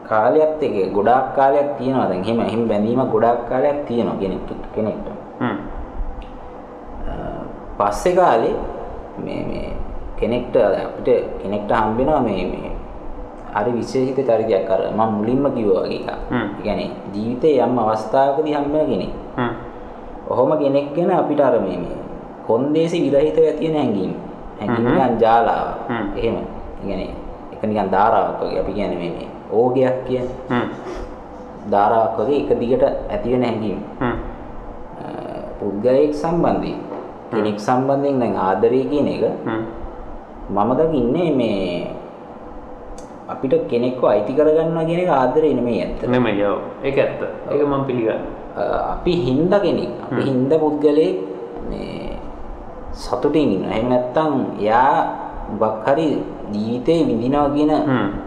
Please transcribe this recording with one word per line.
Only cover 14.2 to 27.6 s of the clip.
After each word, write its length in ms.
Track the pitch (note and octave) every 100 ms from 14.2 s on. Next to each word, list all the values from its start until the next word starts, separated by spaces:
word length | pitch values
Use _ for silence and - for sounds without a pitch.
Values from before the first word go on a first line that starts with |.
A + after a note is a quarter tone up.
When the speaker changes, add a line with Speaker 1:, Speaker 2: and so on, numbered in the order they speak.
| B2 A2+ A2 G2 -
Speaker 1:
අර 120 | F#2+ G2+
මම 100 | G2+ A2+
මුලින්ම 320 | G#2 G#2+ C3 C#3+
කිව්වා 320 | B2 G#2 F#2
වගේ 180 | F2 F2
එකක්. 80 | - - -
Speaker 2:
හ්ම්. 100 | B2+
Speaker 1:
ඒ 280 | G#2 G2+
කියන්නේ 260 | G#2+ F#2+ F2+ - -
ජීවිතේ 500 | G2 A2+ B2+ D#3+ C3+
යම් 180 | A#2+ B2+
අවස්ථාවකදී 760 | A2 A2 - C3+ C#3 D3 D3+
හම්බ 200 | D3 C#3+
වෙන 120 | D3+ C#3+
කෙනෙක්. 260 | G#2 F2 - - -
Speaker 2:
හ්ම්. 180 | A#2+ - - - - - - - -
Speaker 1:
ඔහොම 260 | G#2+ C3+ D3+
කෙනෙක් 300 | C#3 C#3 C#3+
ගැන 200 | D#3+ F3+
අපිට 280 | F3 C#3 D3
අර 160 | C3+ A#2+
මේ, 180 | G2 F2
මේ 200 | E2+ - - - - -
කොන්දේසි 560 | - A2+ C#3 D#3 E3 E3+
විරහිතව 440 | C#3 C#3+ D#3 D#3
ඇති 220 | D#3 - D#3+
වෙන 100 | D3+
හැඟීම්. 380 | B2+ G2+ F2+ E2+ F2 - - -
හැඟීම් 320 | G#2+ A#2 A#2
Speaker 2:
හ්ම්. 60 |
Speaker 1:
නිකන් 220 | E3 B2+ A2+
ජාලාවක්. 560 | A2+ A#2 A#2 F2 - - -
Speaker 2:
හ්ම්. 200 | A#2 G2+ G2
Speaker 1:
එහෙම. 200 | A2 A2
ඒ 80 | - - - -
කියන්නේ 300 | G2 F#2+ - - - - -
ඒක 140 | -